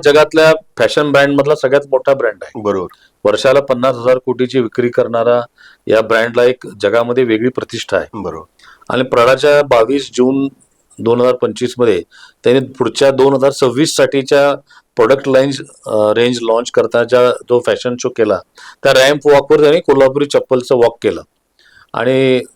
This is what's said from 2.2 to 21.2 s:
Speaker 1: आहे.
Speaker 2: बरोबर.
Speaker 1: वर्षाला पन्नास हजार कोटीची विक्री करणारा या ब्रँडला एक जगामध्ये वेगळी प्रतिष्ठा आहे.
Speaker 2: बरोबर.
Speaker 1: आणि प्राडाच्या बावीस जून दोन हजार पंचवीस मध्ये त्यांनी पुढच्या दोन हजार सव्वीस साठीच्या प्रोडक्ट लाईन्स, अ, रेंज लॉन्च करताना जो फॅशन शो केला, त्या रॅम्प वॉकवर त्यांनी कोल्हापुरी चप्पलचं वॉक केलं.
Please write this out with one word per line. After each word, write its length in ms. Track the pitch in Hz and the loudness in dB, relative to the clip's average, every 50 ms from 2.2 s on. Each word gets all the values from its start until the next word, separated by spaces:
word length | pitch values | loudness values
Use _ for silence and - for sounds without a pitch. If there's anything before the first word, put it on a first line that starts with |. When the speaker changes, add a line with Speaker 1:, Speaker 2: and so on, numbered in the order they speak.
| 131 110 101 95 - | -2 -6 -6 -8 -16
Speaker 1:
आहे. 200 | - - 117 107 | -16 -14 -8 -4
Speaker 2:
बरोबर. 240 | 104 98 95 90 85 - _ _ _ _ _ _ | -4 -4 -4 -6 -8 -14 _ _ _ _ _ _
Speaker 1:
वर्षाला 360 | 104 104 107 - 135 131 139 | -2 -2 2 0 2 2 2
पन्नास 360 | 139 - 131 120 123 135 127 | 2 0 -4 -2 0 -2 -2
हजार 220 | 120 117 127 127 127 | 0 0 0 0 0
कोटीची 420 | - - 123 117 127 123 123 135 | -2 -6 -4 -4 -4 -4 -2 -4
विक्री 280 | 120 110 - - 120 123 | -4 -2 -4 -4 -4 -2
करणारा 520 | 120 - 120 113 117 117 113 120 120 123 120 - _ _ - - _ _ _ | -2 -2 -2 -2 -2 -2 0 0 0 0 -2 -6 _ _ -20 -20 _ _ _
या 140 | - 107 113 | 0 0 0
ब्रँडला 440 | 110 - 117 110 113 120 117 123 123 | 0 0 0 0 0 0 0 0 2
एक 220 | 123 127 - - - 95 101 | 2 0 -2 -8 -18 -12 -4
जगामध्ये 440 | 101 101 101 117 120 120 120 127 131 | -4 0 0 0 0 0 0 -2 0
वेगळी 240 | 117 110 107 113 127 | 0 0 0 -2 -4
प्रतिष्ठा 480 | - - 107 - - 113 - - 101 | -4 -6 -10 -8 -12 -14 -8 -4 -4
आहे. 100 | 90 78 - - | -4 -4 -4 -10
Speaker 2:
बरोबर. 300 | 107 92 87 78 80 78 _ _ _ _ - - _ _ _ | -10 -10 -10 -10 -12 -16 _ _ _ _ -20 -20 _ _ _
Speaker 1:
आणि 140 | 120 123 127 | -4 -4 -2
प्राडाच्या 600 | 127 - 123 117 123 135 131 - 147 143 147 147 | 0 0 2 4 2 2 2 2 2 2 2 2
बावीस 480 | 139 131 117 110 117 139 143 135 - - | 2 2 2 2 0 -2 -4 -4 -6 -2
जून 340 | 123 127 127 135 135 139 139 - _ _ _ _ _ _ _ _ - | -2 0 0 0 -2 -4 -6 -8 _ _ _ _ _ _ _ _ -6
दोन 220 | 110 113 117 120 | -2 -2 0 2
हजार 140 | 123 127 127 | 0 0 0
पंचवीस 400 | 123 - 113 104 - 123 120 - - | -2 -4 -6 -6 -6 -8 -8 -4 -2
मध्ये 240 | 123 117 98 87 85 - _ - - - _ _ - | 0 0 0 0 -4 -10 _ -20 -20 -20 _ _ -2
त्यांनी 160 | 123 123 135 | 0 0 0
पुढच्या 500 | 131 120 135 - 180 - - - 139 139 | -2 -4 -6 -6 -6 -6 -2 0 0 2
दोन 240 | 131 131 135 139 139 | 2 4 2 2 2
हजार 160 | 131 131 139 | 2 0 0
सव्वीस 460 | 131 - 143 127 117 131 160 156 - | 0 0 -2 -2 0 0 -2 -2 0
साठीच्या 580 | - 139 127 - 139 131 - 147 143 139 143 139 135 - _ - - _ _ _ | 0 -2 0 0 -4 -2 0 0 2 2 0 -2 -4 -8 _ -20 -20 _ _ _
प्रोडक्ट 320 | - 113 113 135 139 - 139 | 0 2 2 2 0 0 0
लाईन्स, 320 | 131 131 135 143 135 131 - - _ _ _ | 2 2 2 0 -4 -8 -12 -18 _ _ _
अ, 260 | - 107 107 107 107 107 | -4 -2 0 0 2 2
रेंज 260 | 113 120 123 123 120 117 | 2 0 0 0 -2 -2
लॉन्च 280 | 113 113 117 120 - | 0 0 -2 -2 -2
करताना 600 | - 123 113 110 - 120 120 110 123 123 123 123 | -2 -2 -2 0 0 -2 0 2 2 2 2 2
जो 300 | 120 - - _ 120 120 117 | 0 -2 -4 _ -2 -2 0
फॅशन 300 | - 104 95 - 123 123 123 - | -2 -4 -2 -4 -6 -8 -6 -8
शो 60 | 123 | -8
केला, 300 | 123 - 110 104 98 90 - _ _ - - - - _ - | -2 -2 -2 0 -2 -4 -4 _ _ -20 -20 -20 -20 _ 0
त्या 100 | 139 135 | 2 4
रॅम्प 340 | 131 131 139 147 147 - | 4 4 2 2 0 2
वॉकवर 340 | 147 143 143 139 143 151 147 | 2 2 2 4 2 2 2
त्यांनी 200 | 151 147 151 175 | 4 2 2 2
कोल्हापुरी 460 | - - 139 135 135 131 131 143 147 | 0 0 2 2 2 2 2 -2 -4
चप्पलचं 480 | 139 - 127 123 - 131 127 123 - 139 | -2 -2 -4 -2 0 -2 -2 0 -2 0
वॉक 240 | 123 117 117 - - - | 2 2 0 0 -2 -4
केलं. 200 | 107 87 80 | -6 -6 -6